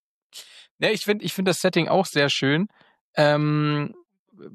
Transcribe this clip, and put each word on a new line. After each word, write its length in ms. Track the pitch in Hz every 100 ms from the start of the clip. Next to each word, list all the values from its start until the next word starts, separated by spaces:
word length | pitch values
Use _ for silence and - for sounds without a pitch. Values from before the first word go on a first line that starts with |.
| _ _ _ - - - - -
Ne, 120 | 165
ich 140 | 214 -
find, 180 | 208
ich 100 | 180
find 140 | - 185
das 120 | 165
Setting 280 | 185 175 156
auch 180 | 180 185
sehr 240 | 147 143
schön. 380 | - 135 151 208 _ _ _ _ -
Ähm, 800 | 147 147 151 151 151 147 147 359 _ _ _ - -